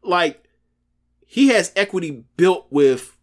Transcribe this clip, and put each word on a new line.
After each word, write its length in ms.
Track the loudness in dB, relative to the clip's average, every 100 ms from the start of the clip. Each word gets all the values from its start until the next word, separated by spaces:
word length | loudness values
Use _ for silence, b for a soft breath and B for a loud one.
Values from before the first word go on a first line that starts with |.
like, 420 | -4 -2 -2 -6 _ _ _ _ _ _ _ _ _
he 220 | 0 2
has 220 | 2 -2 -4
equity 480 | -4 -4 -8 -12 -18 0
built 280 | 0 0 _
with 440 | 2 2 2 -6 _